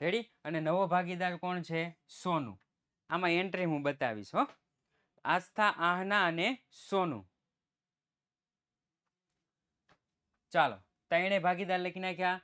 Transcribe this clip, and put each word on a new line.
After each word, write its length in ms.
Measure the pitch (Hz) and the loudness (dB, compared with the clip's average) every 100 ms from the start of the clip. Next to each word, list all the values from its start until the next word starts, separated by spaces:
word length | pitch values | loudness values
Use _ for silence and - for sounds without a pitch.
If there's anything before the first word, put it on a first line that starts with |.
રેડી? 300 | 160 220 220 _ | -2 0 -4 _
અને 160 | 151 160 | -6 -2
નવો 260 | 156 180 185 | 0 2 2
ભાગીદાર 520 | 180 175 180 180 175 | 2 0 -2 -4 -4
કોણ 240 | 180 180 | -4 -4
છે? 200 | 165 165 170 - _ | -4 -4 -4 -8 _
સોનું. 540 | - 185 165 120 95 _ _ _ _ - | -6 0 0 -2 -8 _ _ _ _ -6
આમાં 200 | 165 180 | -2 2
એન્ટ્રી 340 | 170 185 180 | 2 0 -2
હું 180 | 175 147 | 0 0
બતાવીશ 520 | 143 139 127 107 98 | -2 0 -2 -2 -4
હો. 120 | 185 277 - _ _ _ _ _ _ | -2 -2 -4 _ _ _ _ _ _
આસ્થા, 500 | - 175 180 - 208 160 | -2 -2 -2 2 2 4
આહના 480 | 170 180 190 202 175 | 2 2 2 2 2
અને 220 | 165 202 262 _ | 2 0 -2 _
સોનું. 540 | - - 196 175 113 92 _ _ _ _ _ _ _ _ _ _ _ _ _ _ _ _ _ _ _ _ _ _ _ _ _ _ _ _ _ _ _ _ | -20 -4 0 0 -4 -10 _ _ _ _ _ _ _ _ _ _ _ _ _ _ _ _ _ _ _ _ _ _ _ _ _ _ _ _ _ _ _ _
ચાલો, 240 | 175 143 95 _ _ _ | 4 4 0 _ _ _
ત્રણે 280 | 170 190 196 | 0 2 2
ભાગીદાર 420 | 170 180 190 180 | 2 0 0 -2
લખી 200 | 180 180 | -2 -4
નાખ્યા? 400 | 185 180 180 185 | -6 -2 -2 -2